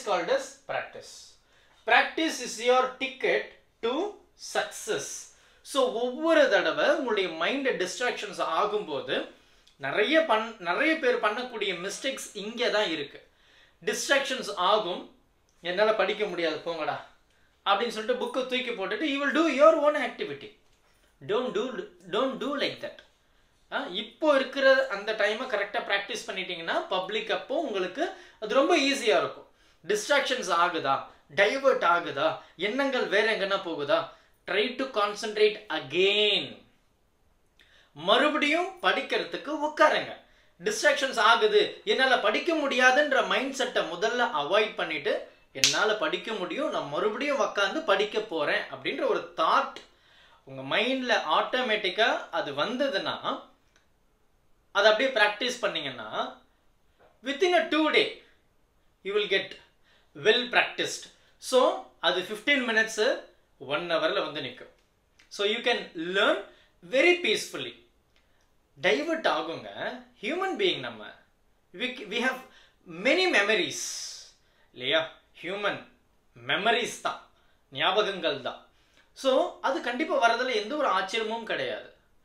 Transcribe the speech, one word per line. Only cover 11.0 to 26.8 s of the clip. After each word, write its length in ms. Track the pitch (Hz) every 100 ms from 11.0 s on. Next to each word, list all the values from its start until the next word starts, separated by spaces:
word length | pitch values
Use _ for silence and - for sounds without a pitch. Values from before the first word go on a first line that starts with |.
| 247 247
பண்ணக்கூடிய 600 | 220 214 247 226 196 170
மிஸ்டேக்ஸ் 500 | 185 185 269 - -
இங்கே 380 | 202 202 240 226
தான் 200 | 208 196
இருக்கு. 380 | 151 143 - - _ _ _ _ _
டிஸ்ட்ராக்ஷன்ஸ் 720 | 170 - - 269 269 247 202
ஆகும், 640 | 196 180 214 175 180 - _ _ _ _ _
"என்னால 340 | 170 185 214
படிக்க 320 | 208 190 202 196
முடியாது, 300 | 175 160 151
போங்கடா" 440 | 170 160 147 143 - _ _ _ _ _
அப்படின்னு 240 | 190 196 233
சொல்லிட்டு 360 | 214 220 254
புக்கை 80 | 240
தூக்கி 380 | 269 - 247 240
போட்டுட்டு, 480 | 190 185 214 311 277
you 40 |
will 120 | 277
do 120 | 262 330
your 280 | 262 302
own 240 | 320 285 294
activity. 640 | 240 - 180 139 - - _ _ _ _ _ _ 135
Don't 220 | 220 247
do, 360 | 185 254 202 147 - -
don't 280 | 196 262 214
do 100 | 247 277
like 200 | 175 127
that. 180 | - - - _ _ _ _ _ -
ஆ, 140 | 220 277
இப்போ 480 | 190 - - 311
இருக்கிற 540 | 277 - 277 269 262 -
அந்த 240 | 196 214
டைமை 300 | 214 208 220
கரெக்டா 420 | 254 202 196 233
பிராக்டிஸ் 420 | - 202 - 226 -
பண்ணிட்டீங்கன்னா, 600 | 185 180 170 165 285